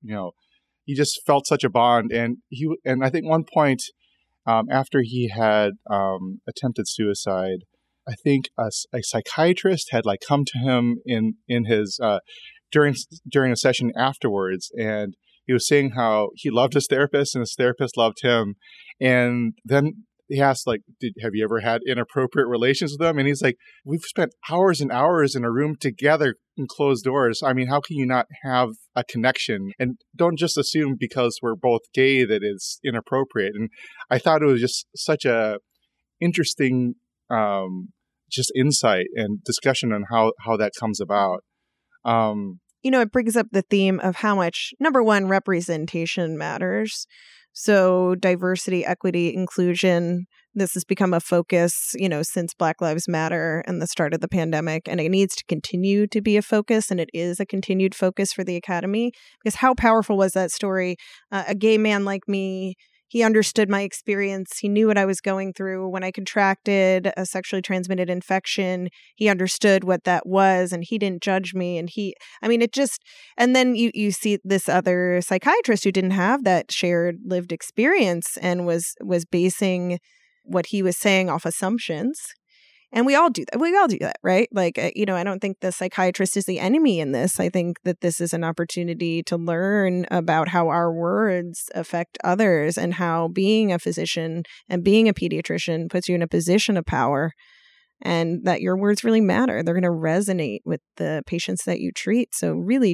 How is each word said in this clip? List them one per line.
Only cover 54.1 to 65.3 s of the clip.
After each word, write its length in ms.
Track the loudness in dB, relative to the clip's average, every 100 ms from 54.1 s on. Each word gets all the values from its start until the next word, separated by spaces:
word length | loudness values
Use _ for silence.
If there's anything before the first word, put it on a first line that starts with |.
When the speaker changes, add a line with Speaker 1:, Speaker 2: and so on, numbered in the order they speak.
Speaker 2:
of 80 | -2
the 60 | -2
pandemic, 600 | -2 -2 -2 -2 -6 -6
and 120 | -4
it 100 | 0
needs 260 | 2 0 -2
to 80 | -6
continue 600 | -8 -6 -4 0 0 0
to 140 | 0
be 140 | 0 0
a 60 |
focus, 480 | 2 -2 2 0 0
and 80 | -4
it 100 | -4
is 260 | -4 -6 -4
a 60 | -6
continued 480 | -6 -2 0 0 0
focus 380 | -2 0 -4
for 100 | -4
the 120 | -6 -6
Academy, 560 | -4 -4 -2 -2 -4 -6 -20 _
because 160 | -6 0
how 140 | 2 4
powerful 420 | 4 4 4 2
was 160 | 2
that 180 | 2 -2
story? 440 | -2 -2 -2 -2 -4 -12 -20 _
Uh, 120 | -8 -4
a 80 | 0
gay 220 | 4 4
man 280 | 4 2 0
like 220 | -4 -4
me, 480 | -4 -4 -6 -8 -10 _ _ _
he 140 | 0
understood 480 | 4 4 4 2 2
my 120 | 2
experience. 760 | -2 -8 -4 -2 -2 -4 -8 -6
He 80 | 0
knew 200 | 2 4
what 100 | 4
I 80 | 2
was 160 | 0
going 320 | -2